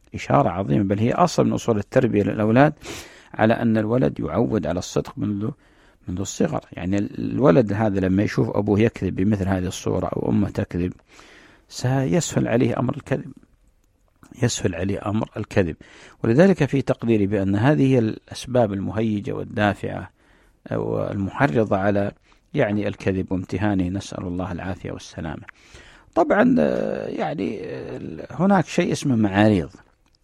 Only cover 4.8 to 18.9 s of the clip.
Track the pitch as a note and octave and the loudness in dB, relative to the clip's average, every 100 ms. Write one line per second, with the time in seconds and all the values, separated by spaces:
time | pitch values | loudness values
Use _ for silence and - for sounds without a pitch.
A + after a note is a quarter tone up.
4.8 | - - - - G#2 G2+ A2 - _ _ | -4 -4 -4 -4 -4 -2 -4 -8 _ _
5.8 | _ _ - F2+ F#2+ - E3 D#3 - - | _ _ -8 -6 -4 -2 -2 -2 -8 -8
6.8 | F2+ G2+ G#2 - A2 A2+ C#3 D#3 G#2+ G2+ | -2 -2 -2 -4 -4 2 4 6 4 2
7.8 | A2+ G2 F#2 F#2+ G#2+ - A#2 G2+ G#2 G2+ | 0 2 2 2 2 0 0 0 2 4
8.8 | A2+ - F#2+ F#2 G2 G#2 F#2 F#2+ F2+ - | 2 2 -4 0 0 2 0 -2 -2 -4
9.8 | G#2+ G2+ - - - G#2+ G2+ - G2+ F2 | -4 -2 -2 -2 0 0 0 -2 -4 -2
10.8 | F2+ - _ - - - - _ _ - | -4 -6 _ -20 -20 -20 -20 _ _ -6
11.8 | B2 C3+ C3+ E3+ - C3+ B2+ A#2 B2 - | -2 0 0 0 0 -2 0 2 2 0
12.8 | B2 C3 - D#3 C#3 - - _ _ _ | -2 -4 -6 -6 -6 -16 -20 _ _ _
13.8 | _ _ _ _ - - A#2+ - G2 E2+ | _ _ _ _ -20 -4 -2 -2 -4 -2
14.8 | F#2+ G2+ G#2 G#2+ - A2 G#2 - F2 D2 | -4 -4 -2 -4 -4 -6 -2 0 0 -2
15.8 | - - - - - B2 F#3+ F#3 C#3 C#3 | -12 -20 -20 -4 2 4 6 4 0 0
16.8 | - C3 A#2 A2 G2 G#2 G2 G2+ B2+ D3+ | -2 -2 2 2 2 0 0 2 2 4
17.8 | C3+ C3 A2 - - - - B2 G#2+ G2 | 4 4 2 -2 -12 -14 -2 0 2 0
18.8 | G2 | -4